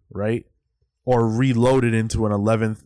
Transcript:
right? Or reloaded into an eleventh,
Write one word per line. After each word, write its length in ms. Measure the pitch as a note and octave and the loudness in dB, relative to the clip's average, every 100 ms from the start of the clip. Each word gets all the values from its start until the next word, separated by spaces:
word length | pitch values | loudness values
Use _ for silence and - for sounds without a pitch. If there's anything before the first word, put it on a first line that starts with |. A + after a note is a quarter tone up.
| _ | _
right? 340 | - G#2 A#2 - _ _ _ _ _ | -8 -4 -6 -8 _ _ _ _ _
Or 240 | - B2 A2+ | -2 0 2
reloaded 640 | A2 C3 A#2+ B2 C3 A#2+ | 0 0 2 2 2 2
into 320 | A2 A2 A2+ G#2+ | 0 -2 -2 -2
an 60 | |
eleventh, 500 | G#2 G#2 A2+ A2 G#2+ | 0 0 0 -2 -6